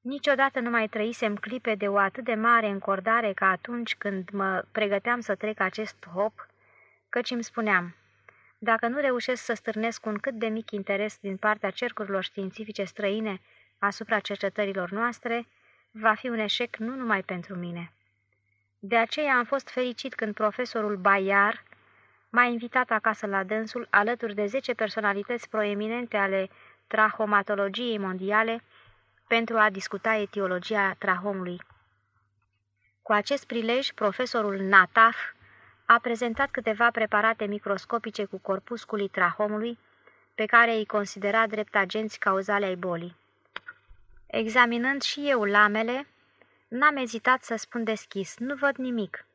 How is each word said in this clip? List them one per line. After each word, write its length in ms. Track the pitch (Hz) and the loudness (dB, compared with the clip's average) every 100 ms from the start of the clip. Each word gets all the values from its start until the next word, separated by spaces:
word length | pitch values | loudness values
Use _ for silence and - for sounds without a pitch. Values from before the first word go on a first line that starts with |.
Niciodată 600 | 240 277 294 269 269 269 | -8 -4 0 2 2 0
nu 100 | 240 | -2
mai 180 | 233 214 | 0 -2
trăisem 480 | 220 214 233 220 208 | -2 -4 -2 -2 -2
clipe 380 | - 254 - | -6 -6 -4
de 140 | 208 202 | -2 0
o 100 | 202 | 2
atât 260 | 196 220 | 0 0
de 100 | 240 | -4
mare 320 | 220 226 233 214 | 0 4 4 4
încordare 680 | 196 196 196 185 226 220 | -2 -2 -2 2 2 2
ca 160 | 190 196 | 0 0
atunci 480 | 185 - 240 233 - | 0 -4 -8 -6 -6
când 320 | 202 196 180 | -4 -6 -6
mă 320 | 202 190 185 - | -2 0 -2 -4
pregăteam 480 | - 208 196 240 240 | -2 0 0 0 -2
să 140 | 226 | -2
trec 260 | 196 214 214 | -4 -2 -2
acest 460 | 190 - 214 - - | -2 -2 -10 -10 -12
hop, 320 | 175 214 - - _ _ _ _ _ _ | -2 -2 -2 -20 _ _ _ _ _ _
căci 220 | 240 240 | -4 -4
îmi 140 | 247 | -6
spuneam: 500 | 233 - 214 190 175 - _ _ - _ _ _ | -6 -4 2 0 0 -14 _ _ -20 _ _ _
"Dacă 280 | 220 226 233 | 0 2 2
nu 140 | 262 | 0
reușesc 440 | 277 247 226 247 | 0 0 -2 -4
să 100 | - | -2
stârnesc 520 | 220 - 214 226 220 226 | -4 -4 -2 -4 -4 -6
un 120 | 208 | -4
cât 160 | 269 | -4
de 120 | 226 220 | -4 -4
mic 240 | 220 226 | -4 -6
interes 480 | 208 196 196 208 - | -8 -4 -2 -2 -6
din 160 | 202 190 | -8 -2
partea 340 | 214 214 196 | 0 0 -2
cercurilor 520 | - 247 - 202 196 | -4 -6 -6 -4 -4
științifice 600 | 180 - 190 185 214 208 | -4 -8 -8 -8 -12 -6
străine 560 | 190 - 202 208 220 190 _ _ _ _ | -8 -2 -2 -2 -4 -6 _ _ _ _
asupra 400 | 202 196 214 214 | -2 -2 -2 -2
cercetărilor 720 | - 202 196 - 202 190 180 | 0 -4 -4 -2 -2 -2 -4
noastre, 560 | 196 233 226 240 233 233 _ _ _ _ | -2 -2 -4 -4 -4 -6 _ _ _ _
va 240 | 220 220 | 0 2
fi 140 | 214 254 | 2 -2
un 100 | 233 | -2
eșec 380 | 208 - 240 - | -2 -2 -4 -4
nu 180 | 226 | -8
numai 280 | 262 240 202 | -6 -2 -2
pentru 320 | 185 180 170 | -2 -8 -8
mine." 380 | 185 175 170 170 _ _ _ _ _ _ _ _ _ | -10 -8 -10 -12 _ _ _ _ _ _ _ _ _
De 180 | 196 233 | 0 2
aceea 400 | 226 - 302 254 | 2 0 2 2
am 80 | |
fost 240 | 233 277 - | 2 -2 -4
fericit 460 | - 254 233 262 | -2 -2 -2 -8
când 200 | - 214 | -6 -6
profesorul 600 | 202 214 208 247 233 214 202 | 0 0 0 -4 -2 -2 0
Bayard 680 | 190 196 190 202 202 - - - _ _ _ _ _ | 2 4 4 4 4 2 -10 -20 _ _ _ _ _
m-a 120 | 233 | 4
invitat 480 | 247 233 233 262 254 | 4 2 0 0 2
acasă 360 | 220 226 214 208 | 2 0 0 -2
la 160 | 196 | -2
dânsul, 440 | 190 214 220 247 233 | 0 -2 -2 -8 2
alături 440 | 202 208 240 233 | 4 4 0 -4
de 120 | 202 208 | -2 0
zece 280 | 247 - | -2 -2
personalități 720 | 226 214 220 208 202 202 240 - | -2 -2 0 0 -2 -2 -6 -4
proeminente 680 | 214 208 202 214 233 240 214 | -2 0 -2 -4 -4 -2 0
ale 320 | 196 190 190 - - _ _ | 0 0 -2 -8 -20 _ _
trahomatologiei 1120 | 214 214 214 214 208 196 202 202 196 247 214 | 2 2 2 2 2 2 0 0 -2 -4 -2
mondiale, 640 | 196 185 190 208 226 226 _ _ - _ _ _ _ | -4 -4 0 2 2 -2 _ _ -20 _ _ _ _
pentru 300 | 226 233 226 | 0 2 4
a 120 | 214 | 4
discuta 440 | 196 - 202 220 | 2 -8 -4 0
etiologia 800 | 220 202 208 190 180 180 214 196 185 | 0 0 -2 -2 -2 -2 0 0 0
trahomului. 640 | 196 180 196 196 180 175 - - _ _ _ _ _ _ _ _ _ _ _ _ | -2 0 -2 -4 -6 -10 -14 -20 _ _ _ _ _ _ _ _ _ _ _ _
Cu 100 | - | 0
acest 340 | 208 208 277 - | 0 2 -4 -2
prilej, 440 | 233 226 247 277 | -4 0 0 0
profesorul 680 | - 214 190 254 233 208 196 | -2 -2 0 -2 0 0 -2
Nataf 600 | 190 196 180 - 226 233 - - - - - _ - | 6 8 8 8 6 6 -8 -10 -20 -20 -20 _ 4
a 120 | 240 | 4
prezentat 480 | 240 226 240 226 277 | 6 -2 -2 0 -2
câteva 400 | - 226 214 240 | 0 -2 2 2
preparate 540 | 233 214 214 214 226 | 2 0 2 2 0
microscopice 800 | 208 208 - 196 - 233 226 - | -2 -4 -4 -4 -2 -6 -6 -8
cu 140 | 202 190 | -8 -8
corpusculii 720 | - 190 - 233 - 214 196 | -4 -4 -4 -12 -6 -4 -4
trahomului, 680 | - 180 175 208 214 226 240 _ _ _ _ _ | 0 0 2 -2 -2 -6 -8 _ _ _ _ _
pe 120 | - 214 | -6 4
care 260 | 240 233 | 6 6
îi 140 | 226 214 | 2 0
considera 600 | 208 202 - 202 220 226 | -2 -4 -4 0 2 2
drept 300 | 208 208 208 | 0 -2 0
agenți 420 | 185 214 220 - | 0 -2 -6 -2
cauzale 460 | - 190 196 202 | 0 0 2 0
ai 120 | 202 185 | 0 -2
bolii. 400 | 180 170 175 - _ _ _ - - - _ - - - - | -4 -4 -6 -14 _ _ _ -16 -14 -20 _ -20 -20 -20 -6
Examinând 760 | - 220 233 240 233 247 277 | -4 0 4 4 4 -2 -2
și 260 | - - 285 | -4 -4 0
eu 160 | 262 | 2
lamele, 600 | 208 202 208 208 226 254 285 _ _ _ _ _ _ | 4 6 6 4 -2 -4 -6 _ _ _ _ _ _
n-am 280 | 240 294 285 | 2 2 2
ezitat 460 | 247 226 254 254 | -4 -2 2 2
să 140 | - 226 | 2 -6
spun 280 | - 240 | -4 -4
deschis: 540 | 226 220 - 196 190 - | -2 -4 -4 -8 -8 -8
"Nu 160 | 247 | -8
văd 220 | 277 277 269 | 0 0 0
nimic." 460 | 254 240 190 - - | -4 -4 -4 -8 -16